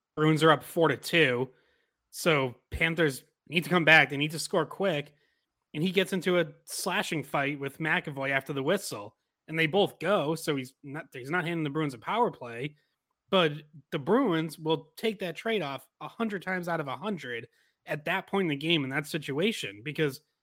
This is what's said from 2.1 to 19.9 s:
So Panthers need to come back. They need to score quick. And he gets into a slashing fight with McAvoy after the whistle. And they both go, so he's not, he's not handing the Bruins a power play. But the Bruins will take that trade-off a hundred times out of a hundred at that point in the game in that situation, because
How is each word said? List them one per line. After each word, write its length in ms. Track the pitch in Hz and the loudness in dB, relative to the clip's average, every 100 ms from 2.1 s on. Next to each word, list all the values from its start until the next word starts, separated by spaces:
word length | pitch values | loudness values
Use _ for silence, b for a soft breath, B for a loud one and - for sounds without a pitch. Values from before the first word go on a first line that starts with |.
So 460 | - 180 151 131 123 - | -4 0 2 0 -6 -10
Panthers 540 | - 165 165 156 131 - _ - | -2 -2 2 0 0 -12 _ -4
need 160 | 165 | -4
to 60 | 147 | 2
come 160 | 180 156 | 2 8
back. 240 | 156 139 | 8 8
They 80 | 143 | 2
need 140 | 151 | -2
to 60 | 156 | -4
score 280 | - 185 156 | -2 0 0
quick. 480 | - 196 147 143 _ _ _ _ _ _ | -2 0 0 -4 _ _ _ _ _ _
And 100 | 151 | -2
he 80 | 180 | 0
gets 220 | 185 185 | 0 0
into 260 | 190 190 175 | 0 2 2
a 100 | 160 - - | 2 -4 -14
slashing 560 | - 196 185 - 160 | -8 -4 -2 -2 -4
fight 360 | 139 151 139 147 | -2 -2 -2 -4
with 200 | 139 - | -8 -4
McAvoy 520 | 160 175 170 139 139 | -2 -2 -2 -6 -2
after 220 | 135 - | -2 -2
the 100 | 139 | -4
whistle. 520 | 135 196 - 120 101 _ _ _ - | 0 0 -2 -10 -12 _ _ _ -8
And 100 | 160 | 0
they 80 | 160 | 2
both 320 | 185 185 - | 2 0 0
go, 360 | 165 202 143 | 0 2 0
so 220 | 165 - 143 | -2 -2 -2
he's 180 | 127 _ | -4 _
not, 220 | 143 143 - | -14 -12 -12
he's 180 | 135 127 | -14 -4
not 140 | 175 | -4
handing 200 | 165 170 | -2 -2
the 60 | 151 | -2
Bruins 240 | 147 151 | -2 -4
a 40 | 120 | -4
power 320 | 135 208 226 | -4 0 0
play. 440 | - 120 117 151 - _ _ _ _ - | -2 -12 -8 -10 -12 _ _ _ _ 0
But 220 | 190 165 147 - - - | 2 2 0 -14 -20 -8
the 80 | 160 | -6
Bruins 600 | 135 233 262 160 160 156 | 2 2 4 2 0 -4
will 320 | 156 160 156 - | -2 -2 -2 -6
take 220 | 226 202 | -4 -4
that 160 | 185 156 | -8 -6
trade-off 500 | 226 220 147 135 - - | -2 -2 -2 -8 -12 -16
a 60 | 151 | -12
hundred 340 | - 226 196 | -6 -4 -4
times 260 | 170 185 175 | -4 -4 -2
out 120 | 165 | -2
of 80 | 143 | -2
a 80 | 127 | -4
hundred 520 | 196 185 131 117 127 _ _ _ | -6 -6 -6 -10 -12 _ _ _
at 200 | - 156 | -8 -6
that 240 | 151 185 - | -2 -2 0
point 160 | 196 | 0
in 40 | 180 | 0
the 80 | 143 | 0
game 280 | 156 170 | 2 2
in 60 | 131 | 2
that 180 | 139 147 | -2 -4
situation, 720 | 165 147 139 208 208 104 101 | -6 -4 0 0 -2 -8 -10
because 380 | 127 | -8